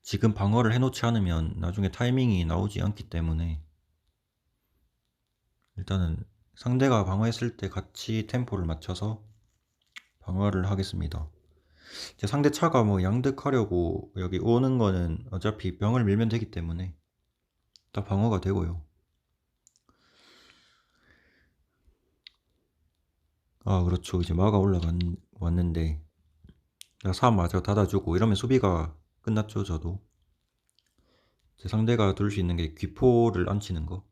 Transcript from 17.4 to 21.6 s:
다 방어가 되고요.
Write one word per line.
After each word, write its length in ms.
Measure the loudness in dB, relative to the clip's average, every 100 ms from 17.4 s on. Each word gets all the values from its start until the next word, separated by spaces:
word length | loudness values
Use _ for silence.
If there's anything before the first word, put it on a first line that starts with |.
| _ _ _ _ _
다 120 | -10
방어가 380 | -2 0 2 0
되고요. 420 | 0 -2 -2 -6 -12 _ _ _ _ _ _ _ _ _ _ _ _ _ _ -20 -20 _ _ _ _ _ _ _ _ _ _ _